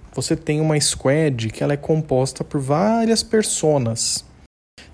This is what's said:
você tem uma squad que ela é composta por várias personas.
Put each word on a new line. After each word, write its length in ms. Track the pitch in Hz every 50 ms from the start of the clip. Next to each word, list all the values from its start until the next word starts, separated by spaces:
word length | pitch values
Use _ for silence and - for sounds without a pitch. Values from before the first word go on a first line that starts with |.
| - - -
você 220 | - 123 - 165
tem 240 | 160 - - 151 151
uma 180 | 156 156 151 147
squad 720 | 139 - - - - 135 139 156 160 151 135 117 113 110
que 160 | - - 147
ela 80 | 143 143
é 40 |
composta 680 | 143 143 - 160 156 151 156 139 127 131 131 - - -
por 160 | - - 147
várias 640 | 135 131 147 156 190 214 226 233 226 220 226 220 -
personas. 1000 | - - 220 208 - - - - 156 151 139 123 113 113 117 - - - - - - - - - - _ _ _ _ _ - - -